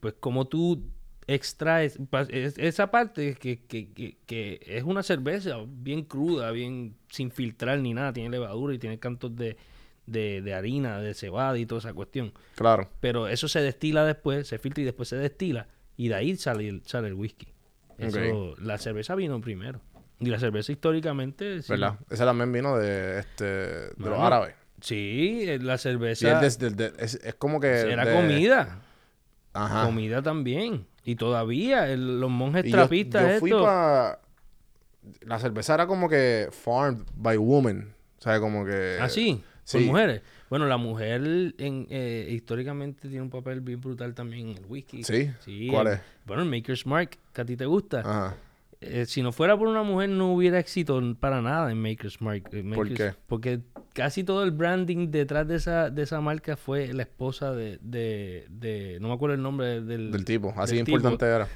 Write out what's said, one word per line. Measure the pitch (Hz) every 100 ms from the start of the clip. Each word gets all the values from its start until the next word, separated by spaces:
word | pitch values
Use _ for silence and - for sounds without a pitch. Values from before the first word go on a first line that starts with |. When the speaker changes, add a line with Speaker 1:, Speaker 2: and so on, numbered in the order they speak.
Speaker 1:
Pues | 110 -
como | 131 127 131
tú | 156 170 170 - - - - -
extraes | 135 - - 156 165 156 - 135
pa-, | 135 139
es-, | 131 131 143
esa | 170 160 202
parte | 240 233 - 147 131
que, | 127 120 -
que, | 117 101
que, | 98 110 - -
que | 117 101 90 -
es | 107
una | 135 196
cerveza | 185 170 131 190 190 120 110
bien | 135 131 151
cruda, | 151 135 160 160 113
bien | 117 120 127 117 107 _
sin | - 127
filtrar | 127 120 110 120 143
ni | 131
nada, | 117 139
tiene | 120 117
levadura | 123 117 107 139
y | 131
tiene | 117 110
cantos | 127 120 123 117
de, | 117 107 - - - _ -
de, | 113 107 98
de | 98
harina, | 95 101 139 131 101
de | 107
cebada | 101 101 95 135 123
y | 117
toda | 117
esa | 113
cuestión. | 78 98 135 113 - - -
Speaker 2:
Claro. | 113 110 95 -
Speaker 1:
Pero | 127 120 110
eso | 123 156
se | 165
destila | 143 - 156 151 156
después, | 151 147 139 143
se | -
filtra | 135 143
y | 135
después | 120 120
se | 127
destila | 143 - 185 120 107 _ - -
y | 120
de | 101
ahí | 135 185
sale | - 113 107
el, | 98 -
sale | 123 110
el |
whisky. | 95 107 - - - _ _ _ -
Eso, | 113 104 110 107 92
Speaker 2:
Ok. | 71
Speaker 1:
la | 107 104
cerveza | 117 107 110 190
vino | 180 127
primero. | 117 95 110 131 - - - -
Y | 123
la | 110
cerveza | 120 107 107
históricamente... | 147 165 160 160 143 131 139 202 185
Sí. | -
Speaker 2:
¿Verdad? | 104 98 101 -
Esa | 107 123
también | 120 123
vino | 120 139 127
de, | 104 98 92 95
este, | 101 - 101
de | 95 92 82 53 -
los | 98
Speaker 1:
Mano, | 107 113
Speaker 2:
árabes. | 123 82 - _ -
Speaker 1:
sí, | - 107 101 117 175 233 196
eh, | 139
la | 127 127
cerveza | 135 123 117 113 139
Speaker 2:
Y |
es | 156
des-, | 143 117
del, | 123 104
de-, | 113 -
es, | 113 117
es | - -
como | 143 151
que | 139
Speaker 1:
era | 123 110 120 120
Speaker 2:
de | 113
Speaker 1:
comida. | 170 147 196 262 143 92 - _ _ _ _ _ _
Speaker 2:
Ajá. | 101 104 107 113
Speaker 1:
Comida | 113 107 120
también. | 147 156 127 135 226 175 95 _
Y | - 117
todavía, | 113 120 113 123 233 269 151
el, | 135 127 123
los | 127
monjes | 123 131 165 120
Speaker 2:
Y |
yo, | 190
Speaker 1:
trapistas, | 165 170 208 208 180
Speaker 2:
yo | 208
fui | 175
Speaker 1:
esto. | 214
Speaker 2:
pa-, | 208 190 160 139 113 - _ _ - - _ _ _ _ 107 -
la | 113 117
cerveza | 123 110 104 156
era | 175
como | 190 175
que | 151 127 117 98
farmed | - - 120 139 120 - -
by | 110 110
women. | 110 143 123 98 104 - _ _
O |
sea, | - 110
como | 107 104 98
que | 98 92 90
Speaker 1:
¿Ah, | 123
sí? | - 226 123 - - -
¿Por | 131
Speaker 2:
Sí. | 127
Speaker 1:
mujeres? | 156 214 107 - - -
Bueno, | 135 147
la | 127
mujer | 117 113 110 120 147 170 180 -
en, | 139 135 123
eh, | 135 123 117 87
históricamente | 117 - 117 127 143 143 139 139
tiene | 135
un | 131
papel | 127 131 131
bien | 127 123
brutal | 131 123 123 120
también | 120 117 113
en | 98
el | 95
whisky. | 135 131 120
Speaker 2:
¿Sí? | 113 113 143 120
Speaker 1:
Sí, | - 101 120
Speaker 2:
¿Cuál | 135 110
Speaker 1:
el, |
Speaker 2:
es? | 98 - - -
Speaker 1:
bueno, | 104
el | 175
Maker's | 120 110 127 131
Mark, | 151 175 - _
que | -
a | 117
ti | 123
te | 127
gusta. | 185 196 131
Speaker 2:
Ajá. | 104 104 95 95 - _ _ -
Speaker 1:
Eh, | - 120 120
si | -
no | 123
fuera | 120 165 208
por | 220
una | 220
mujer, | 214 190 196
no | 190 185
hubiera | 180 180 180
éxito | 160 - 156 131 123 120
para | 139 135
nada | 117 156 151
en | 113
Maker's | 110 110 107 -
Mark. | 110 104 92
Eh, | 104 98
Speaker 2:
¿Por | 110 104
Speaker 1:
Maker's | 117 104 92
Speaker 2:
qué? | -
Speaker 1:
Porque | 117 123 123 123 - -
casi | - 135 165
todo | 185 196
el | 196
branding | 151 170 185 175 175 170
detrás | 151 139 147 151
de | 165
esa, | 175 170 156
de | 139
esa | 143 156
marca | 151 156 - 151
fue | - 139 135
la | 131
esposa | 120 - 127 127 139
de, | 123 110 92
de, | 107 120 113 107 98 90 73
de, | 98 117 107 98 87
no | 107
me | 120
acuerdo | 147
el | 139
nombre | 135 139 127 117
del, | 113 117 110
Speaker 2:
Del | 104
tipo, | 92 113 101 101
así | 101 117
Speaker 1:
del | 117
Speaker 2:
importante | 156 123 117 117
Speaker 1:
tipo. | 113
Speaker 2:
era. | 101